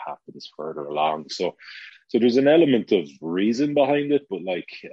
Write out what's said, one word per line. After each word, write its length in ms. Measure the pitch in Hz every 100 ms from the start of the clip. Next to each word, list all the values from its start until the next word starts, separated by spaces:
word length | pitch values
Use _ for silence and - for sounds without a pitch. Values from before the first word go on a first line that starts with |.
| -
happens 420 | 73 - 71 - -
further 300 | 78 76 73
along. 440 | 73 78 78 73
So, 260 | - 90 - - - - - _
so 120 | 120
there's 160 | 120 123
an 120 | 139
element 440 | 160 156 120 -
of 160 | 101 73 69
reason 540 | 80 87 104 117 147
behind 380 | 147 135 147 143
it, 140 | 143 -
but, 120 | 95
like, 280 | 92 90 - - -